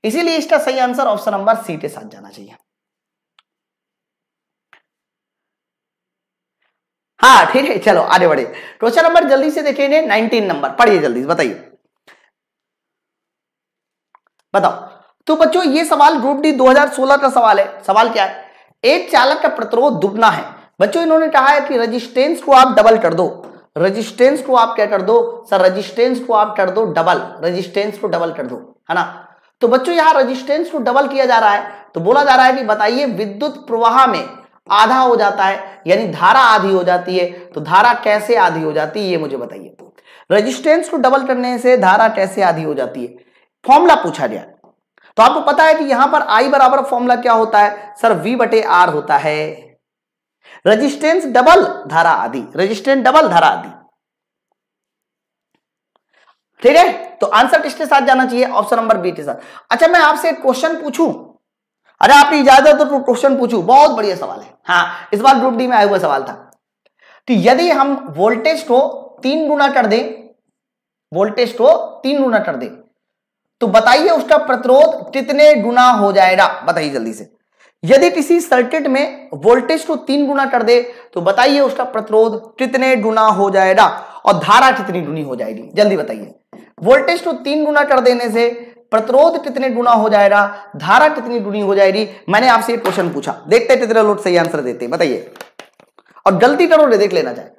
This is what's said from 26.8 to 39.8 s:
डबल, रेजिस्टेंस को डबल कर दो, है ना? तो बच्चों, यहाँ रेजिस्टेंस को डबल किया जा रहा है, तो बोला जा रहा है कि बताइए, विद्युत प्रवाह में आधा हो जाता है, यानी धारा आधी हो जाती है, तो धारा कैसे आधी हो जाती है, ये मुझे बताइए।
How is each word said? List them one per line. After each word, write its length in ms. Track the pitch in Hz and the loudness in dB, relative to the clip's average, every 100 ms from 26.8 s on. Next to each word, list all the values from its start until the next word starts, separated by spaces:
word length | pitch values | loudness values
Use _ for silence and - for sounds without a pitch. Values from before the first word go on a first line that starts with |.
डबल, 500 | 220 165 170 160 - - | -2 -2 0 -2 -4 -8
रेजिस्टेंस 540 | 170 180 190 208 208 208 | -6 -6 -6 -6 -6 -8
को 80 | 208 | -6
डबल 260 | 170 170 | -6 -6
कर 140 | 160 127 | -8 -12
दो, 340 | 123 - _ _ | -12 -18 _ _
है 40 | |
ना? 420 | 170 156 - - _ _ _ | -6 -6 -10 -20 _ _ _
तो 80 | 233 | 0
बच्चों, 260 | 254 262 | 0 0
यहाँ 200 | 339 320 | 0 2
रेजिस्टेंस 560 | 302 247 254 - 302 330 | 2 0 -4 -6 -4 -4
को 80 | 311 | -6
डबल 300 | 240 247 285 | -2 -2 -2
किया 180 | 269 262 | -2 0
जा 120 | 226 | 2
रहा 120 | 220 | 2
है, 360 | 202 - - - | 0 -6 -16 -14
तो 60 | - | -6
बोला 240 | 170 262 | 0 2
जा 100 | 285 | 2
रहा 120 | 254 254 | 4 4
है 60 | |
कि 100 | 262 | 0
बताइए, 420 | 226 214 214 247 285 | -4 -2 -2 -2 -4
विद्युत 600 | 185 214 202 294 - - | -6 -8 -6 -8 -10 -8
प्रवाह 400 | 226 233 247 262 | -2 0 4 2
में 220 | 185 - - - _ _ | 0 -8 -16 -20 _ _
आधा 280 | 202 220 254 | 2 2 2
हो 180 | 254 233 | 2 2
जाता 280 | 202 202 | 0 0
है, 380 | 190 196 - - 160 | -2 -4 -10 -14 0
यानी 220 | 196 220 | 0 0
धारा 320 | 156 175 247 | 0 2 4
आधी 320 | 247 214 190 | 4 2 2
हो 100 | 190 | 0
जाती 360 | 175 180 180 185 | 0 -2 -2 -4
है, 140 | 175 | -4
तो 280 | - - - | -8 -14 -14
धारा 340 | 151 180 240 | 0 2 4
कैसे 420 | 233 220 208 208 233 | 2 0 -2 0 0
आधी 260 | 180 165 | 0 0
हो 100 | 160 | -4
जाती 280 | 151 156 214 | -4 -6 -6
है, 60 | 196 | -4
ये 120 | 170 | -4
मुझे 180 | 151 135 | -6 -10
बताइए। 400 | 120 101 90 _ | -12 -16 -20 _